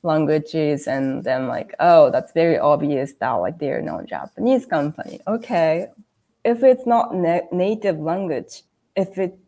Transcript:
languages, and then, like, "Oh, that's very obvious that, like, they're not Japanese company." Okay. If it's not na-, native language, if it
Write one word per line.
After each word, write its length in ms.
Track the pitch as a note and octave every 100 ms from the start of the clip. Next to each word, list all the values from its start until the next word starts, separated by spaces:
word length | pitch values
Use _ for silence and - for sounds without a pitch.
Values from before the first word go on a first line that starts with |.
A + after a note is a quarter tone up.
languages, 840 | F3 D#3 D3+ D#3 D3+ D#3+ D3+ C#3 C3+
and 380 | C3+ C3+ C3
then, 240 | - C3 B2+
like, 260 | A#2+ - -
"Oh, 300 | E3+ E3+ C#3+
that's 220 | - -
very 260 | E3 E3 D#3
obvious 540 | D3 D3 D3+ C#3+ C3+
that, 180 | - B2+
like, 260 | A2+ F2+ E3
they're 240 | C#3 -
not 240 | - - -
Japanese 600 | C#2 C2+ - A3 C4 B3+
company." 540 | D#3+ C#3+ - - - -
Okay. 640 | A3+ A3+ F3 D#3+ D#3+ F#3+ - - _ _ _
If 180 | A#3 A#3
it's 240 | C4 B3+ B3+
not 280 | A#3 -
na-, 320 | F#3+ F3 E3+ -
native 460 | F3+ F#3 A3 G#3 D#3+
language, 600 | D#3 F3+ F#3+ C3+ - - _ _ _ -
if 220 | F#3+ F#3+
it 180 | F#3 F#3